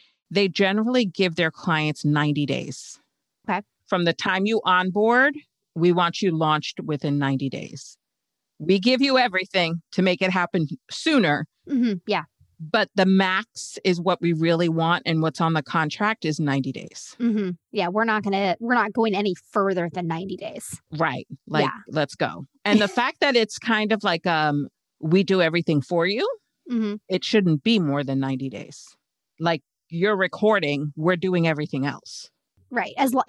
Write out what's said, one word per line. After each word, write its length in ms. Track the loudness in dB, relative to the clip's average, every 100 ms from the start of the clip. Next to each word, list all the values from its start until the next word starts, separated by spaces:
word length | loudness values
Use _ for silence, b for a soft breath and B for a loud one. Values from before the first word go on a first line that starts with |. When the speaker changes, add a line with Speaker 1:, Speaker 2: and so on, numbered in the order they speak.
| B B _
Speaker 1:
they 180 | 0 0
generally 560 | 2 0 2 0 0 0
give 300 | 0 0 0
their 140 | -2
clients 540 | -2 0 0 0 0
ninety 420 | 0 2 2 0 -2
days. 520 | -4 -6 -12 -18 -20 _ _ _ _ -6
Speaker 2:
Okay. 140 | -6 -6 _ _
Speaker 1:
From 160 | 0
the 80 | 0
time 320 | 0 -2 0 0
you 140 | 0
onboard, 720 | 2 2 2 2 2 4 2 0 -10 _ _
we 180 | 0 2
want 300 | 4 2 0
you 80 | 0 2
launched 440 | 2 0 -2 -8
within 340 | -6 -4 -2 0
ninety 300 | 0 -2 -4
days. 460 | -6 -10 -14 -18 -20 _ _ _ _ _ -6
We 200 | 0 2
give 220 | 2 2
you 160 | 4 4
everything 640 | 2 0 -2 0 0 -2 -4
to 100 | 0
make 180 | 2 2
it 80 | 0
happen 360 | 0 0 0 -2 -6 _
sooner. 560 | -6 2 4 4 2 -4 _ -4
Speaker 2:
Mm-hmm. 260 | 0 0 -2 -2
Yeah. 180 | -4 -4 _ _ -18
Speaker 1:
But 280 | -2 0 0 2
the 100 | 4
max 720 | 4 4 2 -2 -8 -16 -4
is 160 | 0 0
what 200 | 0 0
we 120 | 0
really 360 | 2 2 2 2
want, 360 | 2 2 0 0
and 160 | 0
what's 180 | 0 0
on 120 | 0
the 100 | 0
contract 640 | 0 -2 -2 0 -2 -2
is 160 | -4 -2
ninety 320 | 0 0 -2
days. 420 | -8 -14 -18 -18 -4
Speaker 2:
Mm-hmm. 300 | -2 0 -2 -6 _
Yeah, 160 | -4 -2
we're 180 | 0
not 200 | 0 0
gonna, 320 | 0 0 0 -2
we're 160 | 0
not 180 | 0 0
going 220 | 0 0
any 220 | 0 -2 -4 _
further 360 | -2 0 0 -2
than 160 | -4 -4
ninety 280 | -4 -6 -10
days. 440 | -10 -12 -14 -16 _ -2
Speaker 1:
Right. 280 | -2 -2 -10 -18 -4
Like, 200 | 0 0
Speaker 2:
Yeah. 120 | -4 -6
Speaker 1:
let's 300 | -4 -4 -2
go. 300 | -4 -4 -16 _
And 160 | -2 0
the 80 | 0
Speaker 2:
<laughs> 120 | -2
Speaker 1:
fact 200 | -4 0
that 160 | 0 2
it's 240 | 0 -4
kind 320 | -2 -2 0
of 100 | -2
like, 240 | 0 -2 0
um, 400 | 0 0 0 -4 -12 _ _
we 240 | 2 2
do 180 | 4 2
everything 400 | 2 0 0 0
for 240 | 0 0
you, 240 | 0 0 -2 -4 _ _ -6
Speaker 2:
Mm-hmm. 280 | -4 -2 -6 -6
Speaker 1:
it 160 | -6
shouldn't 380 | 0 2 2 2
be 160 | 2 2
more 240 | 2 -2
than 160 | -2 -2
ninety 320 | -2 -4 -6
days. 340 | -10 -14 -18 -20 _ _ _ _ -4
Like, 240 | -2 -2 -6 _ _
you're 280 | -2 0 0
recording, 760 | -2 2 2 4 2 -2 -4 -2
we're 180 | 0 0
doing 300 | 0 2 2
everything 400 | 0 -4 -4 -4
else. 420 | -6 -12 -20 -20 _ _ _ _
Speaker 2:
Right. 220 | -6 -6 -2
As 160 | 0
lo-, 80 | 2